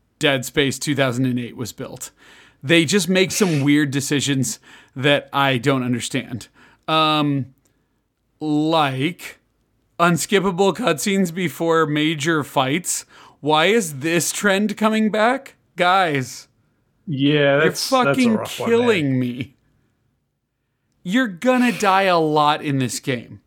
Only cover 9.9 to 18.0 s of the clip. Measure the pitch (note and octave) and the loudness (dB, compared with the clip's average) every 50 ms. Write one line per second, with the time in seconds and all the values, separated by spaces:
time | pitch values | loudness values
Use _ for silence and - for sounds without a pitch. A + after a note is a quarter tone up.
9.9 | _ - E3+ F3 E3+ - - - G#3 F#3+ F3 G3 F3+ E3+ G3 G3 D#3+ - B3 G3+ | _ 0 2 2 2 2 0 0 0 2 2 0 0 2 2 2 0 0 0 -2
10.9 | E3 C#3+ - G#3 G3 G3 F#3+ E3+ D#3+ F#3 F#3 E3 - - E3+ E3 D#3+ D#3+ D#3+ D3 | -2 0 0 0 0 0 0 -2 -2 -4 -4 -4 -4 -4 -2 0 2 2 2 0
11.9 | D3+ D3+ D3+ D#3 E3 D3+ C3+ E3+ E3 D3+ C3+ - - C#3+ C3 C3 C#3+ F3+ F3 - | 0 -2 -2 -2 -2 -2 -2 0 0 0 -2 -2 -2 0 0 0 -2 -4 -4 -6
12.9 | - - - _ - - - - _ _ - C#3+ D3+ D#3 D#3+ F#3+ G#3+ A#3+ G3 D#3+ | -8 -8 -8 _ -20 -20 -20 -20 _ _ -2 0 2 2 4 4 2 2 0 -2
13.9 | D3 C3 C3+ E3 E3+ E3+ - - - - - G#3 F#3+ G3 G#3 G#3 G#3 - G#3+ A3 | -6 -6 -4 -2 0 0 0 -2 0 2 4 4 4 4 0 -2 -2 0 0 2
14.9 | A3 A3 A3 G#3+ G3 G#3+ G#3+ A#3+ C4 C4 - - - _ _ _ _ - F3 F3+ | 2 2 0 0 2 2 2 2 2 0 -6 -12 -20 _ _ _ _ 0 2 4
15.9 | F#3 G3 F#3 E3 D3 C#3 B2+ A2+ - - - _ _ _ _ _ _ _ _ _ | 4 4 2 2 0 -2 -4 -6 -10 -16 -20 _ _ _ _ _ _ _ _ _
16.9 | _ _ _ - C#3+ C3 C#3 C#3+ D3+ D3 C#3+ C#3 C#3 C#3+ D#3 D#3+ D#3+ - - - | _ _ _ -8 -4 0 0 2 2 4 4 4 4 4 2 2 0 -2 -4 0
17.9 | C4 C4 | 0 2